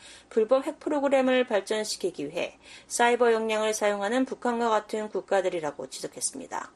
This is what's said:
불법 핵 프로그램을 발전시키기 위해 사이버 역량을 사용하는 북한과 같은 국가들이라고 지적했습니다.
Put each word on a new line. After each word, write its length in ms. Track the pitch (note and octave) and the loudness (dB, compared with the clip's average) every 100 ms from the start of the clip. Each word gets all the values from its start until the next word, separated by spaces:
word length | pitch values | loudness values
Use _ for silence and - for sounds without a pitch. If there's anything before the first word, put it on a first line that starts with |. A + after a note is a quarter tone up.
| - - - | -20 -20 -4
불법 360 | - A3 C4 | 0 2 2
핵 140 | C#4 D4+ | 0 -6
프로그램을 680 | - D4 C#4 C4+ B3+ B3+ B3 | -4 0 2 4 4 2 2
발전시키기 800 | G#3 G3 A3 G#3+ - F#3 - C#3+ | 0 0 -4 -4 -4 -4 -4 -6
위해 280 | E3+ - - - - - | -4 -6 -8 -20 -20 -8
사이버 460 | - A#3+ A#3+ A#3+ | 2 4 6 4
역량을 420 | A3+ A3 A3 G#3+ | 4 0 0 0
사용하는 500 | G#3+ G#3 G3+ G3+ B3+ | 0 0 0 0 0
북한과 440 | C4 - B3 A#3 A#3 | -2 -2 -4 0 2
같은 400 | G#3+ - A3 G#3+ | 2 0 -6 -4
국가들이라고 840 | G3 - G3 F#3 F3 D3+ - - | -6 0 0 2 -2 -4 -6 -10
지적했습니다. 800 | - - - - - - - - | -10 -12 -8 -8 -8 -10 -10 -10